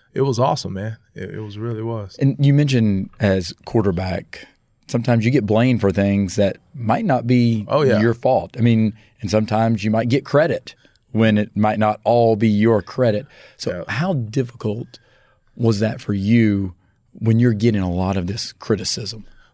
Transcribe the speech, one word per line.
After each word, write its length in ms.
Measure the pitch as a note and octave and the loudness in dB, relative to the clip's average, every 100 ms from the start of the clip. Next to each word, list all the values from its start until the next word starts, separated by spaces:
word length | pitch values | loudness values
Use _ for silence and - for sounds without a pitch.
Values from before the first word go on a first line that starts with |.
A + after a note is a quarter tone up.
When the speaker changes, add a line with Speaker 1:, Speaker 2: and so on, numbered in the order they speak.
| _ | _
Speaker 1:
it 80 | - | -4
was 160 | C3+ A#2 | -2 0
awesome, 340 | C3+ C3+ - | 0 -2 -6
man. 220 | F#2+ G#2+ A2 _ | -8 -8 -10 _
It, 200 | G2+ F#2+ | -14 -12
it 60 | G2 | -12
was, 180 | G#2+ G#2 | -12 -10
really 240 | A#2 A2 | -8 -6
was. 340 | A2+ A2+ G2 - | -6 -8 -10 -2
Speaker 2:
And 180 | C3+ C#3 | -2 2
you 100 | C#3+ | 2
mentioned 560 | C#3+ D3 B2+ A2 F#2+ - - | 4 2 2 2 0 -4 -2
as 320 | G#2 F#2+ E2+ - - | 0 0 -2 -12 -4
quarterback, 800 | A#2 G2 F2 F#2 F2 - - - _ _ _ - | 0 0 0 -4 -6 -10 -18 -20 _ _ _ -6
sometimes 360 | A#2+ A#2 A#2 | -4 0 2
you 60 | A2 | 2
get 140 | C3+ | 2
blamed 360 | G#2 A2 B2+ A2+ | 2 2 2 2
for 80 | G2 | 2
things 460 | F#2 G2+ G2+ G2 G#2 | 2 2 2 0 0
that 200 | G2 - _ | 0 -2 _
might 300 | C#3+ A2 B2+ | -8 -2 -2
not 220 | A3 B2+ A#2 | 0 -2 2
be 400 | B2 A#2 A2+ G2+ | 2 2 0 0
Speaker 1:
Oh, 140 | C#3+ | 0
yeah. 180 | C#3 G#2+ | 2 4
Speaker 2:
your 140 | A#2 | 2
fault. 420 | A#2 B2+ A#2+ E2+ - | 2 0 0 -2 0
I 40 | |
mean, 320 | A#2 A2+ A2 G#2+ _ _ | 2 4 2 -2 _ _
and 100 | G2 | -2
sometimes 540 | G#2 G#2+ G#2+ A2+ A2 | 0 0 0 0 0
you 60 | G#2+ | 0
might 180 | A2 A#2+ | -2 0
get 160 | C3+ | -2
credit 500 | - C#3+ D#3 A2 - - _ _ _ | 0 0 2 -2 -8 -20 _ _ _
when 240 | A2 A2 G#2+ | 0 2 2
it 180 | G#2 G#2 | 0 0
might 220 | G#2+ G#2 | 0 2
not 220 | G#2+ G#2 | 0 0
all 320 | G#2 A#2+ A2+ G#2+ | 2 4 4 4
be 120 | A2+ | 2
your 320 | G#2 A2 G#2+ | 2 4 2
credit. 440 | - - A#2+ G#2 C#3+ - - - | 0 -2 0 0 -6 -18 -20 -12
So 280 | - F2 - | -8 -8 -6
Speaker 1:
Yeah. 60 | |
Speaker 2:
how 220 | A2 F3+ | -4 -2
difficult 840 | D3+ G#2+ B2 B2 - A2 G#2+ - - _ _ _ _ _ - | -4 -4 -4 -6 -6 -6 -6 -10 -18 _ _ _ _ _ -2
was 240 | A#2 G#2 | 0 0
that 200 | G#2+ - | -2 -4
for 140 | - | -6
you 600 | G2+ G2 A#2 A2 G2+ F#2+ - _ _ _ | -2 2 4 4 2 -4 -10 _ _ _
when 260 | - A2+ A2+ | -4 0 2
you're 120 | A#2+ | 2
getting 300 | G#2+ A2+ G#2 | 2 0 0
a 80 | F#2 | 0
lot 260 | F2 F#2 G2 | -2 -2 -2
of 100 | F2 | -4
this 240 | G#2 - | -6 -10
criticism? 720 | - - A2 G#2+ - G#2+ A2 - - _ | -10 -4 -4 -4 -8 -8 -14 -18 -20 _